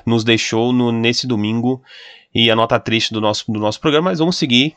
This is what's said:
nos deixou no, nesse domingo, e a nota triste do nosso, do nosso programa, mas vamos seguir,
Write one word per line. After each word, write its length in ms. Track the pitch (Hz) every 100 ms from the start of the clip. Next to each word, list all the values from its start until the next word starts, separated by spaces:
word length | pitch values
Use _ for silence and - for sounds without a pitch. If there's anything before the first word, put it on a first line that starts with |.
| -
nos 200 | 117 113
deixou 480 | 113 - 113 120
no, 180 | 123 120
nesse 340 | 117 117 120 127
domingo, 560 | 113 104 113 123 131 _ - - - _ 113
e 140 | 117
a 40 | 113
nota 240 | 117 120
triste 340 | - 113 -
do 80 | 110
nosso, 280 | 107 104 -
do 100 | 107
nosso 200 | 107 -
programa, 300 | 160 147 180
mas 100 | 175
vamos 180 | 165 175
seguir, 380 | 143 120 147